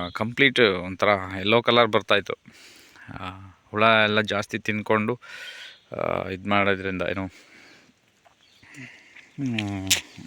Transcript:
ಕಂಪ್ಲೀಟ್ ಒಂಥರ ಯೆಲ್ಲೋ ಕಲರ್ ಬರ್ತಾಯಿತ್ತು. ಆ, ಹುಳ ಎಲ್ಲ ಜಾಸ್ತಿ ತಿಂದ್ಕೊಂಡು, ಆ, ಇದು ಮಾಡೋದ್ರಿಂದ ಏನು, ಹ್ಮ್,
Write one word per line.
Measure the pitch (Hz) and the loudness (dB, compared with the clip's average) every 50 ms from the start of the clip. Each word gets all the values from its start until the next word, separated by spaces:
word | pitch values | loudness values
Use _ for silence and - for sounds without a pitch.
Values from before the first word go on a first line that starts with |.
| 90 90 - | -2 -4 -4
ಕಂಪ್ಲೀಟ್ | - 110 117 120 - 139 135 123 - | -4 -4 -2 0 2 2 4 6 6
ಒಂಥರ | 120 104 95 92 87 92 95 - 98 101 101 95 95 92 95 95 | 4 4 4 2 -2 -8 -4 0 2 2 2 2 0 -4 -8 -4
ಯೆಲ್ಲೋ | 95 104 110 120 117 | 0 2 2 2 4
ಕಲರ್ | - 117 120 120 | 4 4 4 4
ಬರ್ತಾಯಿತ್ತು. | 107 107 107 98 - 107 101 92 - - - _ - - - - - - - - - - - - - - | 4 2 0 2 2 2 2 0 -2 -8 -10 _ -16 -20 -20 -20 -20 -20 -20 -20 -20 -20 -20 -18 -16 -14
ಆ, | - 92 92 92 95 95 95 - _ _ _ | -12 -12 -12 -12 -14 -18 -20 -20 _ _ _
ಹುಳ | - 107 110 113 113 110 107 | 0 4 4 6 6 6 4
ಎಲ್ಲ | 107 104 107 | 4 2 2
ಜಾಸ್ತಿ | 107 101 104 101 104 - - 107 | 0 0 0 -4 -4 -4 -8 -8
ತಿಂದ್ಕೊಂಡು, | - - 104 107 101 - 110 110 107 113 123 - - - - - - - - - - - - - _ _ - | -6 -4 -4 -4 0 2 2 2 2 0 -4 -6 -8 -16 -18 -16 -16 -16 -16 -16 -18 -18 -20 -20 _ _ -8
ಆ, | 50 80 82 87 92 92 92 | -6 -4 -2 -2 -4 -4 -6
ಇದು | 95 92 95 101 | -8 -8 -4 0
ಮಾಡೋದ್ರಿಂದ | 101 101 98 101 98 92 95 95 92 90 87 | 2 2 2 2 0 0 -2 -6 -6 -4 -4
ಏನು, | 87 92 95 95 95 - - - _ - - - - - - _ _ _ _ _ _ _ _ _ _ _ _ _ _ _ _ _ - - 135 127 123 - - - _ - - - _ _ - | -4 -4 -4 -6 -8 -10 -14 -20 _ -20 -20 -20 -20 -20 -20 _ _ _ _ _ _ _ _ _ _ _ _ _ _ _ _ _ -20 -20 -20 -20 -20 -20 -20 -20 _ -20 -20 -20 _ _ -8
ಹ್ಮ್, | 139 127 117 107 104 101 101 95 95 95 95 - - - - - - | -6 -4 -4 -4 -4 -4 -6 -4 -2 -2 -2 -2 -4 -6 -16 -20 -8